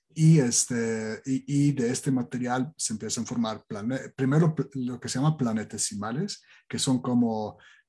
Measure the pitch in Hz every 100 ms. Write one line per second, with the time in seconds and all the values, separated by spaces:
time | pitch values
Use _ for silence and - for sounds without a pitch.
0 | _ 165 160 160 127 233 - 120 113 113
1 | 110 107 135 131 - 143 143 131 120 131
2 | 143 127 120 120 123 127 127 - - 107
3 | 110 120 110 120 110 110 - 104 110 131
4 | - - 135 151 165 156 - 135 123 120
5 | 120 127 151 156 120 110 104 104 - 101
6 | 104 123 202 - _ - - 120 - 127
7 | 127 123 120 110 104 - - -